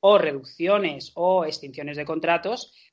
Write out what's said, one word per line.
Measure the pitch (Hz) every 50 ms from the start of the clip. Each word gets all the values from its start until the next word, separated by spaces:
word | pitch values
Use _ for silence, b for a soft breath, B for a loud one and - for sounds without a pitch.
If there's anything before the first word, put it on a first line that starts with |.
o | - 196 208 196
reducciones | - 156 139 135 131 - - - 170 185 202 208 196 160 143 135 - - -
o | 170 170 185 185 185 165
extinciones | 156 151 - - 139 131 151 143 147 147
de | 147 147
contratos, | 151 160 160 165 165 170 165 - 190 226 - - b b b b b